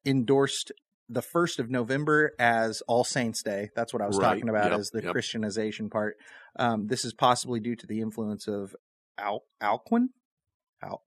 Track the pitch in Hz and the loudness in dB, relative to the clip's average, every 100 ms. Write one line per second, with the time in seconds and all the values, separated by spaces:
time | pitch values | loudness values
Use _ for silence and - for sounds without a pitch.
0 | 139 135 117 135 139 - - - _ _ | 0 2 4 4 4 0 -8 -12 _ _
1 | - 120 - 170 170 - 117 127 117 135 | -8 -6 -2 0 0 -2 -2 -2 0 0
2 | 151 151 151 - 117 117 113 107 - 117 | 2 2 2 4 4 4 2 -2 0 2
3 | 123 139 117 110 - 101 104 - 117 117 | 2 0 -2 -2 -4 -4 -4 -4 -4 -2
4 | 104 98 95 - 120 107 104 104 101 113 | 0 4 4 2 0 2 2 2 -2 -4
5 | - 123 - 117 107 98 107 104 107 110 | -2 -2 -2 -4 -4 -2 -4 -4 -4 -2
6 | 107 - - - - - 123 110 107 123 | -2 -6 -18 -20 -14 -2 0 0 -2 -4
7 | 120 - 127 123 131 120 113 113 - 110 | -4 2 4 4 0 -4 -4 -6 -6 -6
8 | 110 107 107 104 - 101 98 - _ _ | -6 -6 -6 -6 -6 -6 -6 -14 _ _
9 | _ - 101 107 _ - 104 107 - 233 | _ -10 -6 -6 _ -4 0 0 2 2
10 | 254 _ _ _ _ _ _ - 95 95 | 2 _ _ _ _ _ _ -16 -12 -12